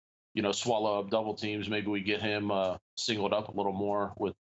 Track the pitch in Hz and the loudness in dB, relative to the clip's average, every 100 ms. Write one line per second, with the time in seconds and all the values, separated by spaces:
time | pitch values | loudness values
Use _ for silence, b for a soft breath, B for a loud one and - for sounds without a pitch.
0 | _ _ _ - 101 98 120 110 107 101 | _ _ _ -2 0 0 0 2 2 0
1 | 98 110 110 101 107 104 101 107 101 101 | 0 0 0 -2 -4 -2 -2 -2 0 0
2 | 95 104 107 104 104 98 95 90 _ - | 0 0 0 0 2 2 2 -2 _ -6
3 | - 107 98 104 110 101 98 95 101 101 | -2 0 2 2 0 -2 -2 0 0 0
4 | 98 101 98 - _ | -2 -2 -4 -4 _